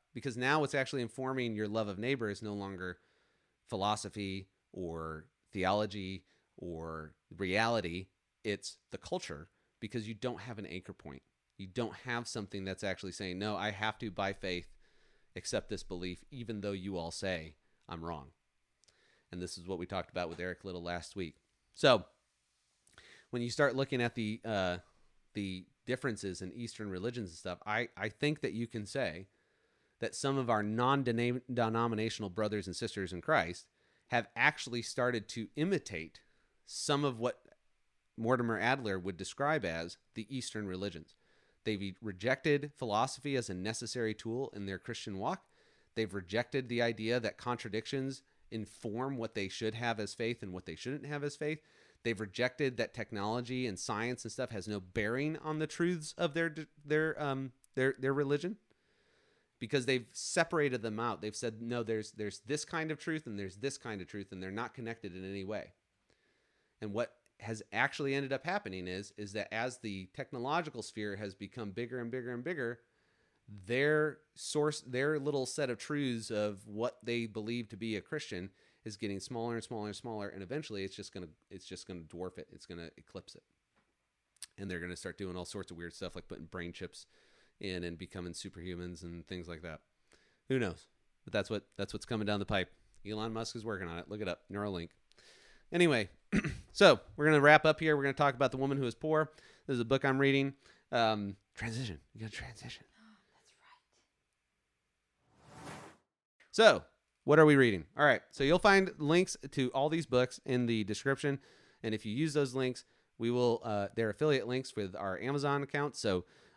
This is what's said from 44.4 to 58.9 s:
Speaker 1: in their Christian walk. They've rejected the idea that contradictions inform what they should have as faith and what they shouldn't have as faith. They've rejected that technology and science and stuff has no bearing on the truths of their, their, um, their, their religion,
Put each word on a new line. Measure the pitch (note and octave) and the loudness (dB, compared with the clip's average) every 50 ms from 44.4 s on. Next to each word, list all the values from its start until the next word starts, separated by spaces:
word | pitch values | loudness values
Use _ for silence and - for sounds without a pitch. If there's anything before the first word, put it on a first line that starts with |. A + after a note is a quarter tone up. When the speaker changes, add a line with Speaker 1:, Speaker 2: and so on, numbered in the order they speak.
| C3+ - - | -4 -6 -6
Speaker 1:
in | G2+ G2+ | -6 -6
their | G2 F#2+ F2+ | -6 -6 -6
Christian | - - A2+ - - A2+ G2 | -6 -8 -8 -8 -8 -8 -6
walk. | F#2+ G#2 C#3+ F#3 - - _ _ _ _ _ _ _ _ _ _ | -4 -2 -4 -4 -4 -8 _ _ _ _ _ _ _ _ _ _
They've | A2+ A2 G2+ F#2+ | -2 -2 -2 -2
rejected | G2+ F2+ F2 G2 A2+ B2 - - C#3 B2+ | -6 -4 -2 -2 -2 0 0 -2 -4 -2
the | A2+ A#2+ A#2 | 0 0 2
idea | A#2+ A#2 A2+ G#2+ A2 A2+ A#2+ B2 | 2 2 0 0 0 0 0 2
that | A2 G2+ - | 0 -2 -4
contradictions | - - B2 A#2+ A2+ - A2+ F#2+ A2+ - - - C3+ C3 C3+ C3 - - _ _ _ - - | -4 -4 -4 -4 -2 -4 -4 -4 -4 -4 -2 -4 -2 -2 -4 -6 -8 -14 _ _ _ -14 -10
inform | A#2 A2+ G#2 - - - - A2+ G2+ A#2 B2+ C#3 C#3 | -8 -8 -8 -8 -10 -8 -8 -4 -4 -2 -2 -2 -2
what | A#2+ A2+ G#2+ - | -4 -4 -4 -2
they | G#2+ G2 | -4 -4
should | F#2+ - - A#2 A2 A2 | -4 -4 -2 -2 -2 -2
have | A2+ A#2+ A#2 A2+ G#2+ | 0 0 0 0 0
as | G#2 G2 - | -4 -6 -4
faith | - A#2 A#2 A#2+ - - | -4 -2 -2 -2 -4 -6
and | F#2+ F2+ | -8 -10
what | F2+ - | -8 -8
they | - E2 | -10 -10
shouldn't | - - B2+ C#3 D3 - | -8 -6 -6 -6 -6 -6
have | C#3+ D3 C#3+ C#3+ | -8 -6 -4 -4
as | D3 D3 | -6 -4
faith. | - D3+ D3+ D#3 D3+ - _ _ - - - _ _ - | -4 -4 -4 -4 -4 -8 _ _ -20 -20 -20 _ _ -2
They've | A#2 A2+ F#2+ | -2 -2 -2
rejected | A2 G2 F#2 - B2 B2+ - - D3 C3 B2 | -4 -6 -2 0 0 0 0 0 0 0 0
that | A2 A2+ - - | 0 -4 -4 -4
technology | A#2+ G#2+ - A2+ G2+ G2 G#2+ A2+ B2 B2 A#2 B2+ B2+ B2+ | -8 -8 -6 -4 -2 0 0 0 -2 -2 -4 -4 -2 -2
and | A2+ F#2+ F2 | -2 -4 -4
science | - - A2 G#2 A2+ A#2+ B2+ - - | -4 -4 -2 -2 0 -2 -2 -4 -6
and | A2+ | -8
stuff | - - B2+ - | -6 -4 -4 -4
has | A#2 G2+ F2+ | -4 -6 -4
no | G#2+ G#2 G2+ | -4 -4 -6
bearing | F#2 F2+ - A#2 G#2 G#2+ A#2+ C3 C#3+ D3+ D#3+ | -6 -4 -2 0 0 2 0 0 0 -2 -2
on | - - D#3 D#3 D#3 | -4 -4 -4 -2 -2
the | D#3 | -2
truths | D3 - - E3+ F3 F3+ E3 D3+ - - | -2 0 0 2 2 2 0 -4 -8 -2
of | - E3+ E3 C#3+ | -2 -2 0 2
their, | E3 E3 E3 D3+ D#3+ D3+ - _ - D3 | 0 0 0 -2 -6 -10 -12 _ -14 -2
their, | C#3+ D3+ D#3 D#3+ D#3+ - - | 2 2 4 4 2 0 -2
um, | D3+ C#3 C3+ C3+ C3+ C3 - _ _ _ _ | -2 -2 -2 -2 -4 -6 -10 _ _ _ _
their, | C3 C3 C3+ - | 2 2 2 2
their | - C3 C3+ C#3 | 2 0 0 2
religion, | C#3+ C#3+ C3+ D3 C#3+ E3 F3+ G#3+ - _ _ _ _ _ _ | 2 2 2 2 2 2 -2 -6 -8 _ _ _ _ _ _